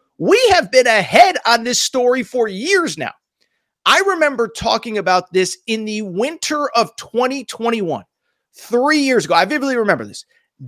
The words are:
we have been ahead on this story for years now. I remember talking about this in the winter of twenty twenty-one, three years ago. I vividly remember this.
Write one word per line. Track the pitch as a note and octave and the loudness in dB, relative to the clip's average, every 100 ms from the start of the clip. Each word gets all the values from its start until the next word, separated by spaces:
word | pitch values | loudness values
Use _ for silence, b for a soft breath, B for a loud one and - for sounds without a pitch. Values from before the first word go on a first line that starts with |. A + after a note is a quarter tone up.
| _ - | _ -6
we | G3+ A4 A#4+ | 0 4 4
have | F4+ G3+ | 2 4
been | B3+ A#3+ | 2 4
ahead | G#3+ E3+ B3 F#4 E4+ | 2 4 4 4 4
on | A3 A#3 | 0 0
this | A#3 A#3+ | 0 -4
story | - C4 B3 B3+ | -2 0 0 0
for | G#3 B3+ A3 | -2 -2 -2
years | F#3+ D#4 G4 D#4 D3+ | -4 0 0 0 -6
now. | A#2 - _ _ _ _ _ _ | -10 -10 _ _ _ _ _ _
I | - D4+ G4 | 0 2 2
remember | F4 D4+ A#3+ A#3 | 0 0 0 -6
talking | - A3+ A3 A#3 G#3+ | -4 -2 -2 -2 -4
about | F3+ F3+ F3+ | 0 0 0
this | F#3 F3+ - - | -2 -2 -6 -6
in | A3 | -6
the | G#3+ G#3+ | -4 -8
winter | G3+ F3 C#4 E4+ - D4+ C#4+ | -6 -4 -4 -4 -6 -4 -2
of | A#3 G#3 - | 0 -2 -6
twenty | - A3+ B3+ C#4 | -6 -2 -2 -4
twenty-one, | A3+ - A3+ A3+ F3 B2 - _ _ _ _ | -10 -6 -4 -2 -4 -6 -10 _ _ _ _
three | - - A#3+ C#4+ D4+ | -20 -4 0 2 2
years | C4+ A#3+ | 2 0
ago. | D3 | 2
I | E3+ F#3+ | 0 0
vividly | D4+ C4+ B3 | -2 -2 -2
remember | G#3 D3 | 0 -2
this. | G#2 - - _ _ _ | -4 -16 -20 _ _ _